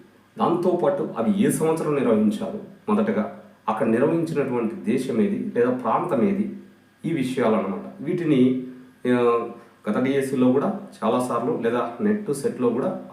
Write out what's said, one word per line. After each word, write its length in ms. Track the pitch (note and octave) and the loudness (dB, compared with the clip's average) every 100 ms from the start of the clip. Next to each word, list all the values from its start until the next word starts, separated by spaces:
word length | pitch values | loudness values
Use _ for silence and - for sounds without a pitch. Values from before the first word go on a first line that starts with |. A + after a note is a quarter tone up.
| - _ _ - | -20 _ _ -4
దాంతోపాటు 760 | D3 E3+ F3+ E3+ D3 C#3+ G#2 - | 0 2 2 2 2 0 -4 -2
అవి 260 | A2+ G2 | 0 2
ఏ 80 | C#3+ | 2
సంవత్సరం 440 | D3+ D#3 D#3+ D#3 C#3+ | 2 0 0 0 0
నిర్వహించారు, 680 | B2 G#2+ G#2+ - G2 - - - - | 2 4 2 0 -6 -8 -12 -12 0
మొదటగా 540 | - - - - - - - - | 2 2 0 -4 -8 -20 -10 -6
అక్కడ 180 | - A2+ | -2 0
నిర్వహించినటువంటి 880 | A#2 D3 E3+ D#3+ C#3+ B2+ A#2+ G#2+ G2 | 2 2 2 0 -2 -2 -2 -4 -4
దేశం 460 | F#2+ C3 B2+ A#2 | -2 -2 0 0
ఏది 300 | G2+ G2+ - A#2+ | 0 0 -2 2
లేదా 220 | B2 - | 2 2
ప్రాంతం 460 | A2+ - - A2+ | 0 -2 0 2
ఏది, 340 | G#2+ - - - - - _ _ D#3 | 2 2 -2 -6 -16 -20 _ _ -4
ఈ 80 | |
విషయాలు 420 | C#3 B2 - E3 G#3+ | -2 -2 0 2 2
అన్నమాట. 480 | - - - - | 0 -6 -8 -8
వీటిని, 640 | C#3 F3+ D#3+ C3 B2+ B2+ - - - _ B2 | -4 -2 2 4 4 2 -6 -14 -20 _ 0
ఆ, 360 | B2 A#2+ A#2 A#2 - - _ G#2+ | 2 4 2 -2 -10 -20 _ -4
గత 140 | B2+ | 0
డిఎస్సిలో 480 | C3 C#3 B2+ B2 B2+ | 2 0 0 2 4
కూడా 300 | C#3 G3 - - - | 4 0 -4 -10 -4
చాలాసార్లు 560 | A2+ - B2 A#2 B2 G#2+ | 0 0 0 -2 -2 0
లేదా 360 | A2+ A#2+ - - | 0 0 -4 -2
నెట్ 300 | G#3 G#3+ - | 0 0 -2
సెట్లో 380 | C#3+ A#2 - A#2+ | -2 -4 0 0
కూడా 360 | G#2+ - - - | 0 -2 -4 -4